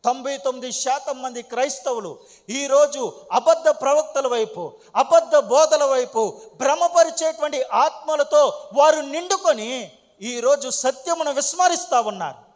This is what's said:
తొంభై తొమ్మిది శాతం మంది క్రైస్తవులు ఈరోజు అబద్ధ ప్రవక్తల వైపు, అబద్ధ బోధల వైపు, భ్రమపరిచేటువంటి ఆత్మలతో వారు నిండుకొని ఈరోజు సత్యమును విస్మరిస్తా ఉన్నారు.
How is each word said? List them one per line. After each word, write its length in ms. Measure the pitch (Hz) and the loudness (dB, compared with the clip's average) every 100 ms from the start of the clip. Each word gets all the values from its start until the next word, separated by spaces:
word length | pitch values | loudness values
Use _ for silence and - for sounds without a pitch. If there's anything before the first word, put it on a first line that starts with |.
| 233 | -2
తొంభై 320 | 262 262 277 | -2 -6 -6
తొమ్మిది 340 | 277 254 247 | -6 -6 -10
శాతం 500 | - 262 277 294 254 | -6 -4 -4 -6 -10
మంది 200 | 254 240 | -10 -12
క్రైస్తవులు 800 | - 240 277 277 - 233 185 131 _ _ - | -10 -4 -4 -4 -6 -6 -8 -14 _ _ -10
ఈరోజు 640 | 254 277 277 294 285 220 - - | -8 0 2 2 0 -8 -10 -4
అబద్ధ 380 | 220 320 330 320 | 0 2 2 2
ప్రవక్తల 580 | - 262 294 311 277 262 | 0 0 0 0 -4 -2
వైపు, 460 | 240 220 - 160 - _ 208 | -2 -4 -8 -14 -16 _ -2
అబద్ధ 400 | 269 330 330 302 | 4 4 6 2
బోధల 480 | 208 262 311 302 | 4 4 4 4
వైపు, 580 | 285 262 247 226 214 - - - | 2 0 0 -2 -2 -4 -20 -4
భ్రమపరిచేటువంటి 1080 | 262 320 349 349 330 - 320 320 302 254 | 0 2 2 4 2 2 -4 -2 -4 -4
ఆత్మలతో 1040 | 262 208 277 - - 302 285 302 269 - - | -2 2 0 -2 -6 -2 2 4 4 0 -4
వారు 260 | 233 302 311 | 4 4 4
నిండుకొని 920 | 277 302 359 381 370 240 214 262 185 _ _ _ | -2 -8 -4 0 0 0 -4 -10 -12 _ _ _
ఈరోజు 480 | 214 240 240 285 262 | -10 -4 0 0 -2
సత్యమును 600 | - 254 254 349 339 302 | -4 -4 -4 -6 -4 -2
విస్మరిస్తా 720 | 269 277 330 359 349 359 254 | -2 -4 0 0 0 -2 -2
ఉన్నారు. 360 | 214 196 156 131 _ | -2 -6 -10 -10 _